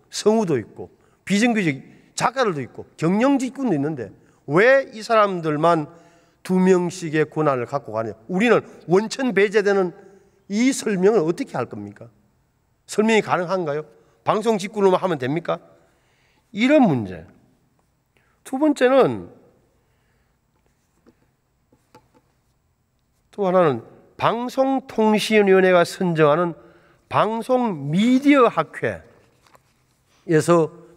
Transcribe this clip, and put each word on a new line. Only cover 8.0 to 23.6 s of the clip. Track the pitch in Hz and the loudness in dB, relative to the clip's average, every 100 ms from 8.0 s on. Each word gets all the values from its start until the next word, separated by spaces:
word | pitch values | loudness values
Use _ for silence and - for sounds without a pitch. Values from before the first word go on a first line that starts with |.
| 113 98 - | -6 -10 -8
우리는 | 185 240 175 - - - | -2 2 2 0 -14 0
원천 | 185 220 - 254 | 0 0 -6 -2
배제되는 | 190 208 214 196 196 185 - - - _ _ - | 0 0 0 0 0 -2 -6 -20 -20 _ _ -8
이 | 202 254 | -2 -2
설명을 | - 220 190 190 226 | -2 -4 2 2 2
어떻게 | 156 175 - 139 | 0 -4 -6 -8
할 | 117 | -8
겁니까? | 107 101 101 117 _ _ _ _ _ _ _ - | -10 -16 -18 -20 _ _ _ _ _ _ _ -10
설명이 | - 220 220 | -2 2 2
가능한가요? | 127 156 170 190 160 147 151 _ _ _ | 0 -2 -2 -4 -4 -6 -10 _ _ _
방송 | - 190 220 214 | -2 -2 0 -2
직군으로만 | 196 208 190 180 | -4 0 2 2
하면 | 175 151 | -2 -4
됩니까? | 127 160 165 165 _ _ _ _ _ _ _ _ _ | -4 -6 -6 -8 _ _ _ _ _ _ _ _ _
이런 | 196 254 302 | -2 2 4
문제. | 220 131 98 87 80 _ _ _ _ _ _ _ _ _ _ _ | 4 0 -6 -12 -18 _ _ _ _ _ _ _ _ _ _ _
두 | - 262 | -10 -2
번째는, | 302 277 254 269 175 107 87 - _ _ _ _ _ _ _ _ _ _ _ _ _ _ _ _ _ _ _ _ _ _ _ _ _ - _ _ _ _ _ _ _ _ _ _ _ _ _ | -2 2 2 4 2 0 -10 -20 _ _ _ _ _ _ _ _ _ _ _ _ _ _ _ _ _ _ _ _ _ _ _ _ _ -20 _ _ _ _ _ _ _ _ _ _ _ _ _
또 | - 190 | -4 0
하나는 | 185 | 2